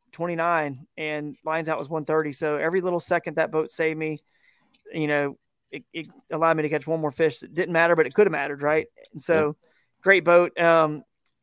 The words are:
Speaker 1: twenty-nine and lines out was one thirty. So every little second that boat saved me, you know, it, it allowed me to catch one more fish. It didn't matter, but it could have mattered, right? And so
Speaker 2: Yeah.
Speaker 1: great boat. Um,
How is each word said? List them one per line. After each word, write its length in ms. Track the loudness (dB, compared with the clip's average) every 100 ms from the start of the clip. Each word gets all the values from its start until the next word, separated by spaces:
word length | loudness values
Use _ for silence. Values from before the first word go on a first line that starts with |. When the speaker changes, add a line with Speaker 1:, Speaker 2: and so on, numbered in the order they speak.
| _
Speaker 1:
twenty-nine 760 | -8 -6 -2 0 0 -2 -6 -14 -10
and 380 | -6 -6 -8 -10
lines 240 | -4 -4 -2
out 100 | -4
was 120 | -4
one 140 | -6 0
thirty. 260 | 0 0
So 240 | -4 -4 -2
every 240 | -2 -2
little 200 | -2 -4
second 360 | -2 -4 -2 -4
that 140 | -2
boat 200 | -2 -4
saved 280 | -2 -2 -2
me, 240 | -6 -8 _ _ _ _ _ _ -12
you 140 | -4 -2
know, 300 | 0 -2 -6 _ _ _
it, 140 | -18 -14
it 160 | -14 -14 -18 -8
allowed 240 | 0 2 2
me 60 |
to 60 | 0
catch 160 | -2 -4
one 140 | -4
more 100 | -4
fish. 320 | 0 -2 -2
It 120 | -10
didn't 180 | -6 -2
matter, 200 | 2 4
but 120 | 4 2
it 80 |
could 120 | 4 2
have 60 |
mattered, 300 | 2 -6 -4
right? 240 | 0 0 -2 _ -18
And 80 | -8
so 140 | 0 2 2
Speaker 2:
Yeah. 200 | -4 _ _ _ _
Speaker 1:
great 220 | 4 4
boat. 340 | 6 6 6 2
Um, 440 | 4 4 2 -2 -12 _ -20 _